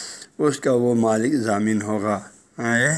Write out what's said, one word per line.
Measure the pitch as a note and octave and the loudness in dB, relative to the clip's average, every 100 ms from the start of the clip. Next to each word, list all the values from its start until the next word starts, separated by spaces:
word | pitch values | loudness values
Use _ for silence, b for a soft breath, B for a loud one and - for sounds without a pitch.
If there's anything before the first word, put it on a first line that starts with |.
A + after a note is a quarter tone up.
| B B B - | B B B -2
اس | D3+ C3+ | -2 0
کا | C#3 | 0
وہ | B2 A#2+ | 2 2
مالک | A#2 A2+ A2 A#2+ | 2 2 2 0
ضامن | D3 A2 G2+ G#2+ G#2+ | 0 0 0 0 0
ہوگا۔ | G2+ G#2 G#2+ G2+ - - _ - | -2 -2 -2 -4 -6 -20 _ -8
ہاں، | A#2 A#2 | -2 0
یہ، | C3+ | 0